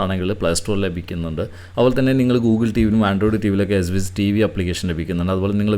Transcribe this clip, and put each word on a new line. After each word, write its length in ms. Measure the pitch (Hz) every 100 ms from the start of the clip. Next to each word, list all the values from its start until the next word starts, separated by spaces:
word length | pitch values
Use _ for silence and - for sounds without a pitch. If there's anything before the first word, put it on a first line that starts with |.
ആണെങ്കിൽ 300 | 95 92 92 104
പ്ലേ 100 | 85 85
സ്റ്റോറിൽ 240 | - 98 95
ലഭിക്കുന്നുണ്ട്. 560 | 85 85 87 82 78 - - - -
അതുപോലെ 200 | 123 127
തന്നെ 140 | 131 135
നിങ്ങൾ 140 | 123 123 117
Google 240 | 110 113 110
ടി 40 | 110
വിയിലും 180 | 110 104
Android 240 | 98 104 110
ടി 60 | 101
വിയിലൊക്കെ 220 | 98 98 101
എസ് 100 | 87 95
വിസ് 160 | 92 92
ടി 80 | 101 104
വി 60 | 101
ആപ്ലിക്കേഷൻ 360 | 101 90 87 90
ലഭിക്കുന്നുണ്ട്. 400 | 80 82 87 87 95
അതുപോലെ 200 | 98 104
നിങ്ങൾ 140 | 104